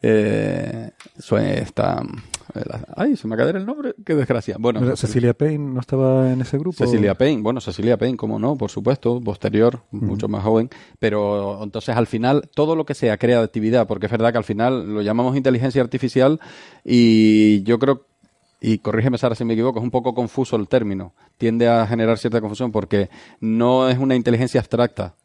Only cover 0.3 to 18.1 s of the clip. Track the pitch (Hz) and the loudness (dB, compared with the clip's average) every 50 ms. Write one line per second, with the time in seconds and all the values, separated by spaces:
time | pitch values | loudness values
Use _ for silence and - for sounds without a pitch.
0.3 | 104 107 107 104 90 87 - 117 - 113 113 110 _ _ - - _ - - - | 0 -2 -2 -2 -4 -4 -6 -8 -8 -10 -12 -14 _ _ -20 -20 _ -20 -6 -2
1.3 | - 104 107 98 98 - 110 101 - - 104 95 87 - - - - - - - | 0 0 0 0 -2 -4 -4 -6 -4 -4 -2 -2 -2 -4 -6 -8 -12 -14 -16 -14
2.3 | - - - _ - - 113 - - 110 110 - - - 185 294 277 - - 110 | -14 -16 -14 _ -12 -10 -10 -8 -10 -12 -12 -14 -8 -4 -2 -2 -2 -2 -4 -6
3.3 | 110 110 123 143 170 190 190 208 269 302 285 247 - - 208 - 165 151 131 - | -2 0 0 0 0 -2 -6 -8 -8 -8 -8 -10 -10 -10 -6 -2 -2 -2 0 0
4.3 | 127 117 110 - 104 - 110 120 120 110 123 123 131 - - 117 - 127 120 120 | -2 -4 -2 -6 -8 -2 -2 -2 0 0 0 0 0 -2 -4 -2 0 2 2 2
5.3 | 117 _ 147 156 156 147 147 139 127 127 120 _ - 131 135 131 131 131 131 127 | 2 _ 0 -2 -2 -2 -6 -6 -6 -6 -6 _ -2 0 2 2 4 4 2 2
6.3 | 127 127 127 - - 139 151 180 170 - - 123 120 110 104 101 95 - 127 143 | 0 -2 -2 -2 -4 -4 -4 -4 -2 0 0 2 2 4 4 2 2 4 2 2
7.3 | 156 117 107 107 123 127 - - 92 - 98 117 120 104 120 123 131 110 - 110 | 2 2 0 -2 -2 -2 -4 -8 -6 -2 2 2 2 2 2 -2 -2 -2 -4 -6
8.3 | 107 107 107 127 147 135 120 101 - - 104 120 139 139 - 120 120 123 123 110 | -4 -2 -2 -2 -2 -2 -4 -6 -6 -4 -2 -2 -2 0 0 -2 -2 0 -2 -6
9.3 | 101 - - 104 104 107 113 120 123 120 _ _ - 104 - 101 92 101 107 104 | -8 -4 -4 -2 2 4 4 4 4 0 _ _ -8 -4 -4 -2 -2 -2 -4 -4
10.3 | 104 104 95 107 113 113 113 127 - - - - _ _ - 110 104 104 104 101 | -4 -2 0 2 2 2 2 0 -6 -18 -20 -20 _ _ -2 -2 0 0 0 0
11.3 | 104 104 101 98 101 98 107 104 101 110 - - 117 117 120 - - 113 117 123 | 0 -2 -2 -4 -6 -8 -10 -10 -10 -10 -6 -2 0 0 0 0 -2 -2 0 2
12.3 | 139 147 - - _ - 151 151 165 160 151 - 151 - - 117 107 101 - 117 | 0 0 0 -4 _ -2 0 0 0 -2 -2 -6 -6 -2 0 0 0 2 2 2
13.3 | 123 117 113 104 _ 113 107 110 113 123 113 98 110 101 92 101 113 113 110 120 | 2 2 2 0 _ -2 -2 2 2 2 2 0 -2 -6 -4 -4 -2 0 0 0
14.3 | 113 120 104 - 110 101 113 123 131 127 98 95 107 104 104 101 110 117 123 127 | 0 0 -4 -4 -4 -2 0 0 0 -2 -4 -6 -4 -4 -2 -2 0 0 0 0
15.3 | 131 139 131 135 131 120 120 135 120 135 127 117 - 131 - 127 - 131 127 139 | 0 0 0 0 0 2 0 0 0 0 -2 -2 -2 -4 -4 -2 0 2 2 4
16.3 | 156 160 - - - - - - - - _ - 120 120 120 113 113 110 110 107 | 2 0 -4 -14 -20 -20 -20 -20 -20 -18 _ 2 4 6 6 8 8 6 6 6
17.3 | 107 107 107 107 107 101 95 107 117 113 127 135 139 120 _ _ | 6 6 6 6 6 4 4 0 0 2 2 2 0 0 _ _